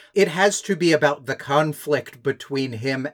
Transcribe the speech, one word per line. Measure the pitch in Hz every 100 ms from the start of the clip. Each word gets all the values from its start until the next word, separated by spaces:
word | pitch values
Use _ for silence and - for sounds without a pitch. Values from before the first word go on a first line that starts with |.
| -
It | 202 185
has | 170 202 -
to | - 175
be | 170
about | 151 143 143 127
the | -
conflict | 139 143 156 147 147 135 - 120
between | 139 - - 135 131
him | 110 135 131 135